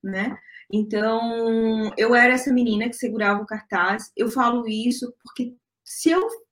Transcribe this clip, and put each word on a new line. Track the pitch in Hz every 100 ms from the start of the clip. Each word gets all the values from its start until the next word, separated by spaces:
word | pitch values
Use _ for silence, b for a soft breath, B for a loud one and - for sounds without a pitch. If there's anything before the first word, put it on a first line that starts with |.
né? | 196 190 214 - B B B
Então, | 214 214 214 214 226 233 233 226 226 226 220 214 -
eu | 220
era | 240 247 254
essa | 254
menina | 247 240 208 233
que | -
segurava | 240 214 208 202
o | 208
cartaz. | 214 - 190 180 208 - -
Eu | 240
falo | 262 240 240 226
isso | 214 240 247 247 -
porque | - - 247 - _ _
se | - - -
eu | 339 453 - _